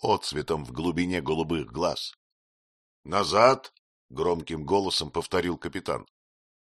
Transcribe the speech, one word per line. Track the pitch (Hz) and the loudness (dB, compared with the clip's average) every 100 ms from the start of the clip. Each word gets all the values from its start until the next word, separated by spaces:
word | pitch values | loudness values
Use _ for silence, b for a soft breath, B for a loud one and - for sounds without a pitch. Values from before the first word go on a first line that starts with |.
отцветом | 107 101 - 73 73 78 | 0 0 -2 -4 -2 -4
в | 64 | -4
глубине | 62 85 82 90 90 | -4 -2 0 0 -2
голубых | 73 78 80 82 62 | -2 -2 0 -2 -4
глаз. | 69 87 65 - - _ _ _ _ _ _ _ _ | -2 -2 -2 -8 -14 _ _ _ _ _ _ _ _
«Назад!» — | 73 95 85 101 123 131 - _ _ _ - | -4 0 2 6 8 6 -2 _ _ _ -10
громким | 64 85 85 73 80 | -2 0 0 -4 -6
голосом | 76 98 95 - 76 | 2 2 2 -2 -4
повторил | 87 - 92 87 80 | -6 -2 0 0 -4
капитан. | 85 92 - 64 - _ _ _ _ _ _ | -8 -8 -6 -6 -8 _ _ _ _ _ _